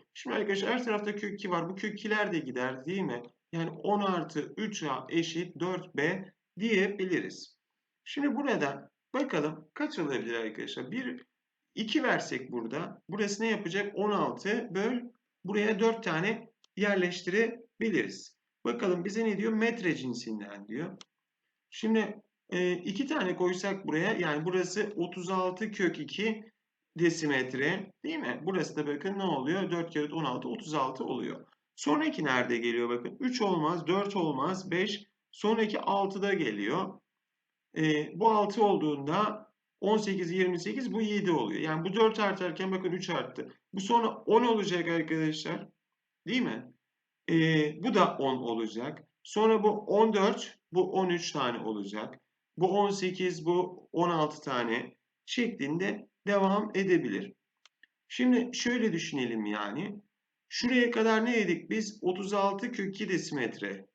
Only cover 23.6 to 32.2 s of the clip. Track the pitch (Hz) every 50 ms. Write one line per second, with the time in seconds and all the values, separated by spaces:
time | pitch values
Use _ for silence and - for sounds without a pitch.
23.6 | 202 196 196 190 - 151 151 160 180 214 226 185 175 156 147 151 160 185 180 185
24.6 | 175 175 - 208 208 208 - 170 170 170 - 185 170 185 190 185 185 180 180 -
25.6 | 220 214 - - 185 160 - 160 147 - - 185 214 226 220 214 - - _ _
26.6 | _ _ _ _ _ _ - 156 170 165 160 160 156 147 135 131 127 127 131 127
27.6 | 139 160 190 196 190 - - _ - 302 330 302 - 123 120 123 151 185 190 170
28.6 | 147 - - 151 147 147 143 143 - 190 196 196 190 175 151 131 127 151 180 196
29.6 | 185 156 170 170 165 165 - 151 147 151 156 165 151 131 123 127 127 127 220 -
30.6 | - 156 156 143 131 131 127 - - - 131 117 123 120 - - - _ _ _
31.6 | _ _ _ - - 285 302 294 320 302 - -